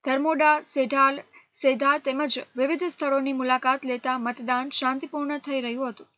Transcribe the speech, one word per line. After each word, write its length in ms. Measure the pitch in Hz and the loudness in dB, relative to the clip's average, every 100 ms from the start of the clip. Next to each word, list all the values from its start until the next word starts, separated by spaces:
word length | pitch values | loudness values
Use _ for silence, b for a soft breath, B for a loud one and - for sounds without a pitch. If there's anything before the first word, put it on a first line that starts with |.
ધર્મોડા, 560 | 262 269 311 302 302 302 | -2 0 0 4 4 4
સેઢાલ, 580 | - 277 247 269 269 277 - b b | 0 -2 0 4 4 2 -10 b b
સેધા 460 | - 269 254 277 294 | 0 0 2 2 2
તેમજ 420 | 277 262 294 247 - 247 | 0 -2 -2 -4 -6 -2
વિવિધ 260 | 277 330 349 | 0 0 -2
સ્થળોની 420 | - 294 277 269 | -4 0 0 0
મુલાકાત 520 | 262 254 254 254 269 | -2 0 2 2 0
લેતા 340 | 262 247 262 254 | -2 -4 -2 -2
મતદાન 520 | 240 247 233 247 269 | -4 -4 -2 -2 -2
શાંતિપૂર્ણ 680 | - 262 269 302 294 285 294 | -2 -2 -2 -6 -6 -4 -6
થઈ 220 | 285 269 | -4 -4
રહ્યું 280 | 240 247 254 | -4 -4 -6
હતું 180 | 220 - | -8 -18